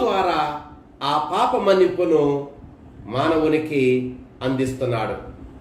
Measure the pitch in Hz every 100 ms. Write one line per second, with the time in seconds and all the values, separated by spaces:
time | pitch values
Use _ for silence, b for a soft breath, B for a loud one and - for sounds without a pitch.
0 | 233 196 180 156 151 147 - - - -
1 | 143 147 151 190 254 247 196 185 175 -
2 | 170 156 143 143 143 - - - - -
3 | 101 123 160 160 156 156 156 143 127 127
4 | 127 - - - 131 135 127 - 123 113
5 | 107 - - - - -